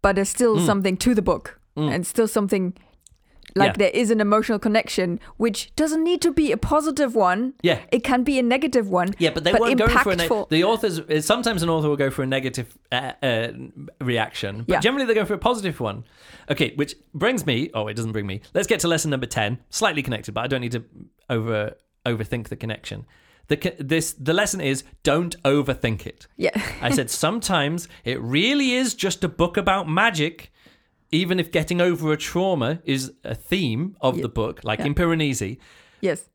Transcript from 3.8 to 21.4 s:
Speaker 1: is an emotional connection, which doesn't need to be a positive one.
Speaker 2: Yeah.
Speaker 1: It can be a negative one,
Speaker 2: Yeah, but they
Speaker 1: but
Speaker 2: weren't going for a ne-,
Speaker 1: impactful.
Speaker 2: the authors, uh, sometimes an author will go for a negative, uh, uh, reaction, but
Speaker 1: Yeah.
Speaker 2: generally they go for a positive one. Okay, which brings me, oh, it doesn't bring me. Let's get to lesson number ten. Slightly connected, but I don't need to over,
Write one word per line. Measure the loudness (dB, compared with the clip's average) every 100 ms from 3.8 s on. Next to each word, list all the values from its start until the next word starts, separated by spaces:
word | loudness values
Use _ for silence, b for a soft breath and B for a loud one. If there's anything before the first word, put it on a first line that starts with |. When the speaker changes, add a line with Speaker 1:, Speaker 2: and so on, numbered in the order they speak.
| 2 2
Speaker 1:
is | 2
an | 2
emotional | 4 2 2 0
connection, | 2 2 0 -2 0 -2 B B
which | 0 0 -8
doesn't | -2 0 2
need | 0 2
to | 2
be | 2 2
a | 0
positive | 2 2 2 0 0 4
one. | 2 2 -2 0
Speaker 2:
Yeah. | 0 0 0
Speaker 1:
It | 0
can | 2 2
be | 2 2
a |
negative | 2 2 2 0 2
one, | 0 0 0
Speaker 2:
Yeah, | 0
but | 2
they | 2
Speaker 1:
but | 4
Speaker 2:
weren't | 4 4
going | 4 4
for | 2
a | 0
ne-, | 0
Speaker 1:
impactful. | 0 2
Speaker 2:
the | 2
authors, | 4 2 0 -4
uh, | -2 -2
sometimes | 2 0 2 0
an | 0
author | 2 2
will | 2
go | 0
for | 0
a | -2
negative, | -2 -2 -6 -10 -12 _
uh, | -4 -4 -4
uh, | -2 -2 -4 -8 -16 -16 -20 _
reaction, | -4 -2 -2 -6 -8 -8 -2
but |
Speaker 1:
Yeah. | 0
Speaker 2:
generally | 2 2 2
they |
go | 2
for | 0
a | 0
positive | 0 0 -4 -4
one. | -6 -6 -14 B B B B
Okay, | 0 0 0
which | -4 -6 _
brings | -2 0 0 0
me, | -2 -2
oh, | -4 -4
it |
doesn't | -4 -4
bring | -4 -6
me. | -8 b
Let's | -2 0
get | 0
to | 2
lesson | 0 0
number | -4 -4
ten. | -2 -2 -4 _
Slightly | -2 -2 0
connected, | -4 -6 -6
but | -6
I | -4
don't | -2
need | -2
to | -6 -8 -20 -20 _ _
over, | -4